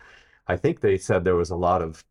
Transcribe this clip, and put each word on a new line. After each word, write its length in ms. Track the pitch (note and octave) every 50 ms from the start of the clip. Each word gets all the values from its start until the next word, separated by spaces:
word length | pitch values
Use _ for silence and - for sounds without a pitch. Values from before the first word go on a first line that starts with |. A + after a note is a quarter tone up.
| - - - - _ _ _ _ _
I 100 | - F#2
think 240 | F2+ - C#3 F3 -
they 160 | - G#2 F#2+
said 260 | F#2 - - G#2+ F#2 E2+
there 140 | F#2 F2+
was 140 | E2+ E2+ D#2+
a 40 | F#2
lot 260 | E2+ F2+ F2 F2+ F2+
of 220 | E2 E2 D#2+ - - _